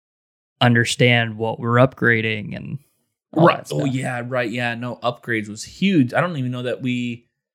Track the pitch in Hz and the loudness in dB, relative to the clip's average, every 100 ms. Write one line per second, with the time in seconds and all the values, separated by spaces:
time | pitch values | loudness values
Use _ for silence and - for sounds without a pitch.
0 | _ _ _ _ _ - 123 120 117 - | _ _ _ _ _ 0 4 4 2 2
1 | 123 120 113 107 113 113 120 120 131 - | 4 4 0 -4 -6 -4 0 4 4 4
2 | 117 113 110 110 - - - 139 _ _ | 2 2 0 -4 -6 -10 -10 -12 _ _
3 | _ _ _ - 165 151 - 147 147 135 | _ _ _ 4 4 4 -2 -4 -2 -2
4 | 131 123 120 127 123 120 120 117 123 117 | -4 -6 -6 -4 -4 -2 -4 -4 -8 -4
5 | 120 120 - 110 107 107 - - 190 180 | -4 -4 -4 -4 -4 -10 -14 -2 2 4
6 | 123 98 175 156 127 127 123 117 131 123 | 2 2 -2 -2 -6 -4 -6 -4 -4 -4
7 | 120 120 _ _ _ | -4 -10 _ _ _